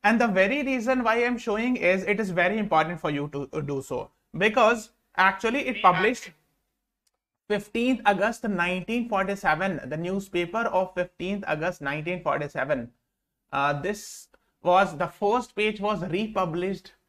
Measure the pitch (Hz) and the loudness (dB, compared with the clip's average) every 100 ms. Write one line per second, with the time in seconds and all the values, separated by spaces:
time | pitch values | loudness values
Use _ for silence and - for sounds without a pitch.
0 | 208 226 233 190 196 277 269 254 226 254 | 4 4 4 4 2 2 0 -2 0 0
1 | 226 233 240 240 233 214 240 247 170 190 | 2 2 2 -2 -2 -2 0 2 2 2
2 | 190 208 208 175 180 214 208 160 160 170 | 0 -2 0 2 2 2 2 2 2 -2
3 | 160 147 147 139 139 156 147 139 131 123 | -4 -2 -4 -6 -6 -6 -4 -6 -4 -8
4 | - _ _ 156 208 220 220 233 - _ | -8 _ _ 0 2 4 4 2 -4 _
5 | _ - 190 190 226 262 262 208 190 180 | _ 4 4 4 -2 -2 -2 4 4 6
6 | 208 247 - _ _ _ _ _ _ _ | 2 0 -8 _ _ _ _ _ _ _
7 | _ _ _ _ _ 208 208 226 240 262 | _ _ _ _ _ -4 -2 -2 0 2
8 | 208 190 208 233 226 185 175 185 180 240 | 2 2 0 -2 -4 -2 -2 -2 -4 -4
9 | 233 202 190 196 185 156 190 160 127 151 | -2 -2 -2 -2 0 0 0 -4 -6 -6
10 | 175 196 196 175 170 214 - 185 185 - | -4 -4 -2 -4 -2 -2 0 0 -2 -4
11 | 180 _ 180 202 - 156 165 - 139 151 | -6 _ -6 -6 -4 -4 -4 -4 -6 -6
12 | 156 180 180 151 147 - 135 139 117 _ | -4 -4 -2 -2 -4 -6 -2 -2 -4 _
13 | _ _ _ _ _ 139 143 147 180 208 | _ _ _ _ _ -2 0 0 -4 -6
14 | - - - _ _ _ - 180 196 151 | -10 -18 -20 _ _ _ 4 4 4 0
15 | 170 - 202 240 214 - 214 214 202 202 | -6 -2 0 0 -2 -2 -2 0 -4 -2
16 | 165 175 214 208 180 160 185 190 - _ | -2 -4 -2 -2 -2 -2 -2 -4 -10 _